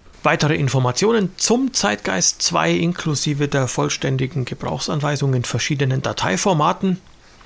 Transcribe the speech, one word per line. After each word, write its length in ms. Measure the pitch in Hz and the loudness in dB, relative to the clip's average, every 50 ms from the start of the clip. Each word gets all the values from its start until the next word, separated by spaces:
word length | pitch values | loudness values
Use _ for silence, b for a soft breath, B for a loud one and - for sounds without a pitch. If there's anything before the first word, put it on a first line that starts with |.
| - - - - - | -12 -20 -16 -2 0
Weitere 320 | 139 160 156 160 147 160 | 0 2 2 2 2 2
Informationen 760 | 170 147 123 - 131 127 123 120 - 190 220 233 220 190 175 - | 2 0 2 2 2 2 2 0 2 2 2 2 2 0 0 -2
zum 360 | - - - 220 254 269 240 - | -4 0 2 2 2 2 0 -2
Zeitgeist 680 | - - 208 208 - - - 190 185 170 - - - | 0 0 0 -2 -2 -2 -2 -2 0 0 0 0 0
zwei 300 | - - 175 156 160 170 | -2 0 2 2 2 2
inklusive 760 | 170 175 170 170 175 - - 156 147 - - 151 143 139 147 | 2 2 0 0 -2 -2 -2 -2 -2 0 0 -2 0 0 -2
der 200 | 139 - 139 127 | 0 0 0 0
vollständigen 760 | 120 - 143 147 143 - - - 139 135 131 135 127 - 139 123 | 0 0 -2 -2 -2 -2 -2 -2 -2 0 0 -2 -2 -2 -4 -4
Gebrauchsanweisung 880 | - 139 - - 131 - 135 - - 180 143 143 147 147 135 143 135 131 | -4 -6 -8 -6 -6 -4 -4 -4 -4 -2 -2 0 -2 -2 0 0 0 0
in 120 | 127 120 | 0 0
verschiedenen 560 | - - 117 - - 151 135 143 131 131 131 | -2 -2 -2 -2 -2 0 0 2 0 0 0
Dateiformaten 1000 | - 113 107 - - 165 190 180 - 208 175 147 151 170 190 - 196 190 180 - - - - B B B B B B | -2 -4 -4 -2 -2 0 0 0 2 2 2 4 2 2 0 0 0 -2 -2 -2 -6 -20 -20 B B B B B B